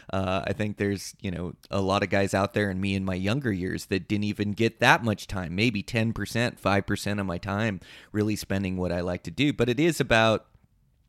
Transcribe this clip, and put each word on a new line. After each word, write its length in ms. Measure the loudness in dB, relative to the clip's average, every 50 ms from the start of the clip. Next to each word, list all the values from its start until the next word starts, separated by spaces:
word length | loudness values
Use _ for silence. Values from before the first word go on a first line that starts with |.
| -12 -6 -4
Uh, 300 | -2 -2 0 -2 -2 -2
I 80 | -2 -2
think 240 | -2 -2 -4 -2 -2
there's, 380 | 0 0 0 -2 -4 -10 -14 -10
you 100 | -8 -6
know, 220 | -6 -4 -6 -8 -8 -12 -10 -6
a 100 | -4 0
lot 220 | 2 2 2 2 2
of 60 | 2
guys 240 | 2 2 2 2 2
out 180 | 2 2 2 2
there, 160 | 0 0 0
and 100 | 0 0
me 140 | 0 0 0
in 100 | 0 0
my 120 | -2 -2
younger 360 | -2 0 0 0 0 0 0
years, 360 | -2 0 -2 -2 -4 -4 -4 -2
that 200 | -2 -2 -2 -2
didn't 180 | -2 -2 0
even 260 | -2 -2 -2 -2 -2
get 280 | 0 0 0 0 2 2
that 240 | 4 4 4 4 4
much 220 | 0 -2 -2 -4
time, 300 | -8 -6 -6 -6 -4 -2
maybe 260 | 0 2 2 2 0
ten 320 | -4 -2 -2 0 0 0 -2
percent, 460 | -4 -6 -4 -2 -2 -2 -2 -2 -2
five 260 | -2 0 0 0 0
percent 340 | 0 -2 -4 -2 -4 -4 -2
of 60 | -2
my 140 | -4 -4 -6
time 400 | -4 -4 -2 0 0 -2 -2 -4 -8 -14 -20 -20 -14 -6
really 240 | -2 0 0 0 0
spending 420 | -2 -4 -2 -2 -2 0 -2 -2 -2
what 140 | -2 -2
I 100 | -2 -2
like 220 | -2 -2 -4 -6 -6
to 80 | -6
do. 200 | -2 0 2 2
But 160 | 2 2 0 0
it 120 | 2 2
is 200 | 2 0 2 0
about, 460 | 0 2 4 4 6 4 4 2 -2 _ _ _ _ _ _ _ _ _ _ _ _